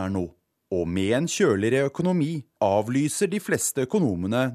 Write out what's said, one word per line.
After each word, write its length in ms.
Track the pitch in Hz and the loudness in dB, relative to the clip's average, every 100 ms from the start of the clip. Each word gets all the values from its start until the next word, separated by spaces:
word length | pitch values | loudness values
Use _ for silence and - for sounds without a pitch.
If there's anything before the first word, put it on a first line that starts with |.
er 80 | 95 | -2
nå. 140 | 98 87 - _ _ _ 92 | -2 -4 -10 _ _ _ -2
Og 80 | |
med 320 | 85 92 98 123 | 0 0 2 0
en 160 | 170 | 0
kjøligere 560 | - 180 98 110 135 139 | 2 2 2 2 2 0
økonomi 460 | - 180 180 147 160 - _ | -2 0 0 0 -4 -10 _
avlyser 680 | 104 101 107 135 147 - 196 | 2 2 2 0 0 -2 -2
de 80 | 202 | -2
fleste 480 | - 139 - 139 131 | -2 -2 -2 -4 -2
økonomene 640 | 214 139 87 95 117 131 | 0 0 0 -2 0 -2